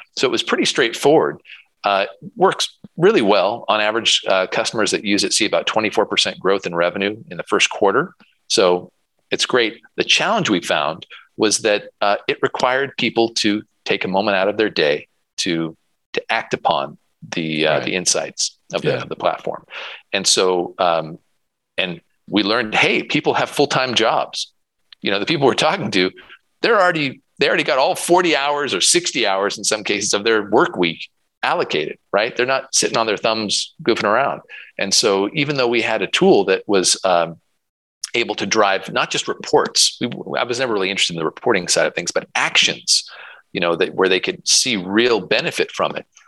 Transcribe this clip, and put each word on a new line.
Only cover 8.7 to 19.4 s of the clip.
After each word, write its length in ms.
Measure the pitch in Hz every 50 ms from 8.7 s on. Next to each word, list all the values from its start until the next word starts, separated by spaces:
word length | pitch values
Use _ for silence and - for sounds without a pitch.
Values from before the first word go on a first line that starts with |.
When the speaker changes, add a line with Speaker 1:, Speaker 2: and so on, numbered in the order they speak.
| 90 90 90 - _ _ _ _ _ _ _ _
Speaker 1:
it's 140 | 104 - -
great. 340 | - - 123 113 104 - - - _ _
The 80 | - 85
challenge 440 | - - - 151 180 220 214 151 110
we 120 | 101 85
found 440 | - - 92 78 73 76 82 - - - - - - _ _
was 220 | - 110 104 101 -
that, 300 | 113 107 104 104 - - - -
uh, 180 | 104 101 101 - - -
it 100 | - -
required 500 | 139 127 - - 135 123 127 131 139 131 -
people 380 | - 123 110 - 113 117 113 113
to 300 | - - 107 104 107 - _ _ _ -
take 200 | - 104 98 -
a 40 | 95
moment 280 | 92 98 107 110 98
out 100 | 92 95
of 100 | 101 104
their 140 | 113 107 98
day 380 | 80 - 78 73 73 76 - _ _ _ _ _ _ -
to, 380 | - 95 85 82 82 80 80 _ _ _ _ _ _ _
to 200 | - - - -
act 220 | 110 113 - - -
upon 440 | - - - 80 73 69 73 76 - _ _ _ _ - - -
the, 320 | 85 80 80 78 76 76
uh, 120 | 78 76 -
Speaker 2:
Right. 60 | -
Speaker 1:
the 120 | - 92
insights 600 | 92 87 - - 80 78 - - - - - - _ _ -
of 100 | 92 90
the, 80 | 80 -
Speaker 2:
Yeah. 120 | - -
Speaker 1:
of 60 | - -
the 80 | -
platform. 480 | - - 85 76 -